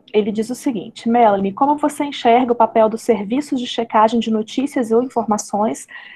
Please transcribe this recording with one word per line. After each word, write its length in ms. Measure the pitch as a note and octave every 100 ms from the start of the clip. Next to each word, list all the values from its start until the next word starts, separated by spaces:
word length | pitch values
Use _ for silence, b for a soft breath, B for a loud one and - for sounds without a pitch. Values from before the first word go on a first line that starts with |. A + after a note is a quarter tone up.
| _
Ele 200 | G#3+ G#3
diz 160 | G#3 A3
o 60 |
seguinte: 540 | B3 C#4+ A3 A3+ - A#3
"Melanie, 440 | A#3+ A3+ G3+ G3
como 240 | G3 C#4 D4
você 280 | D4 -
enxerga 480 | C#4+ C#4 A#3+ A#3 B3+
o 40 | A#3+
papel 320 | A3 A3+ A3
dos 140 | A3
serviços 580 | - G#3+ G3 B3+ D4 C4+
de 60 | B3
checagem 540 | - A#3 A3+ A3 A#3
de 100 | A3+
notícias 600 | A3 G#3+ - C#4 D4 A3+
ou 100 | A3+
informações 840 | C4 B3 A3 G#3 - G3+ A3 C#4 - B B